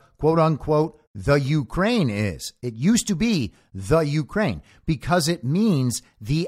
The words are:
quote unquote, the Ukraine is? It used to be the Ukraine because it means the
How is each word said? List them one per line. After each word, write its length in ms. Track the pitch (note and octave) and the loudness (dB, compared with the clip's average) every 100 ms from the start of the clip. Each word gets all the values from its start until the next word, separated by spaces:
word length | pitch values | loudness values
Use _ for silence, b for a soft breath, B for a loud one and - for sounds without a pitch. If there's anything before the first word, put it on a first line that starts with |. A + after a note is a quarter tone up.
| b b | b b
quote 180 | D3+ E3 | 2 4
unquote, 640 | D#3+ D3 - D3+ D#3 - _ G2+ | 2 0 0 0 0 -4 _ -6
the 200 | F#2+ D3 | 2 2
Ukraine 760 | C3 D3+ B2 E3 G#3 A#3+ C3+ | 2 -2 -2 -2 0 2 0
is? 420 | G#2 G#2 D#2+ - - | 0 -2 -4 -12 -10
It 140 | B2 A2+ | -10 -2
used 320 | E3 A#3 - | 2 2 0
to 80 | E3+ | -2
be 380 | A#3 F3+ G2+ b b | 0 0 -2 b b
the 280 | F#2+ G2 D#3+ | -8 0 2
Ukraine 600 | D3 D3+ C3 G3+ F3+ D#2+ b b - | 2 -2 -2 -2 -2 -4 b b -4
because 420 | D#3+ C3+ F3+ D3+ | -4 0 0 0
it 160 | F3 | -2
means 600 | B2 E3+ A3+ D3 B2 A2 b b | -2 0 2 2 0 -4 b b
the 260 | G#2+ D#3 | -4 -2